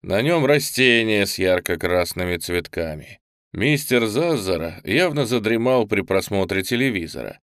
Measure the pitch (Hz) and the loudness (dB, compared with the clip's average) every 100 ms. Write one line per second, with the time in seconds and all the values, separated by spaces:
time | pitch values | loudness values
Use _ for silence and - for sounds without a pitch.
0 | 90 95 135 170 135 147 - - 127 117 | -2 0 2 2 4 2 0 2 4 4
1 | 110 107 98 - 92 92 - 87 87 90 | 4 2 0 0 2 2 0 -2 0 0
2 | 87 - 90 87 - 87 80 - 82 76 | 0 -4 -4 -4 -2 -4 -4 -6 -6 -8
3 | 76 - _ _ _ - 117 147 147 123 | -14 -20 _ _ _ -4 0 0 2 0
4 | 113 107 170 147 95 87 82 85 - 117 | 2 0 0 0 0 -2 -4 -10 -2 0
5 | 180 147 120 120 107 113 120 127 104 101 | 2 0 0 0 0 0 2 2 2 -2
6 | 92 95 - 101 90 95 92 120 135 101 | 0 0 0 -2 0 -2 -2 0 0 -2
7 | 80 - 53 - _ | -6 -10 -12 -14 _